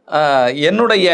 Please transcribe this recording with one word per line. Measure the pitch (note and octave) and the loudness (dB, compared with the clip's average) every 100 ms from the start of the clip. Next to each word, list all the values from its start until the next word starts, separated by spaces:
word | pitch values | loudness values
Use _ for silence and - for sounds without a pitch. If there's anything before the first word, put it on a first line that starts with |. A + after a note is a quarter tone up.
| - | -6
ஆ, | D3+ D3 C#3 B2 | -2 0 0 0
என்னுடைய | C#3 D3+ G#3 A#3 G#3 F3+ | 0 -2 0 0 0 2